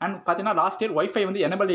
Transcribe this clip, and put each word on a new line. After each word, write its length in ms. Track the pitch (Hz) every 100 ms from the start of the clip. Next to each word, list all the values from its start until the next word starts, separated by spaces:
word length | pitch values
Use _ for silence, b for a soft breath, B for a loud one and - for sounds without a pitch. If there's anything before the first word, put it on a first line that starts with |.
And 100 | 175 196
பார்த்தீங்கன்னா 340 | - 175 208 170
லாஸ்ட் 200 | 185 190
இயர் 120 | 220 151
Wi-Fi 260 | 190 220 190
வந்து 140 | 196 160
எனேபிள் 240 | 190 196